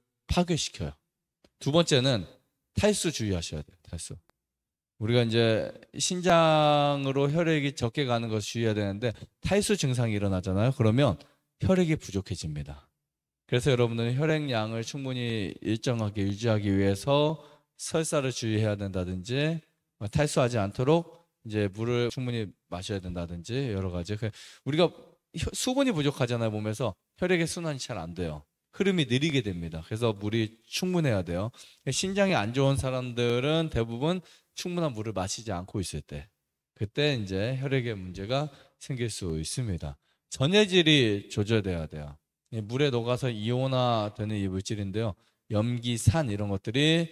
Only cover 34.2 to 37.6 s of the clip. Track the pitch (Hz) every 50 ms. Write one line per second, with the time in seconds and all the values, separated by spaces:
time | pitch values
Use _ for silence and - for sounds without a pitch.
34.2 | - - - _ _ _ - - - 185 175 175 165 151 117 107 107 113 101 98
35.2 | 92 95 - - 107 113 95 87 90 - - 107 87 - - 73 - - 73 73
36.2 | 73 - _ _ _ _ _ _ _ _ _ - 113 101 - 147 147 151 139 117
37.2 | 104 95 95 95 104 123 131 131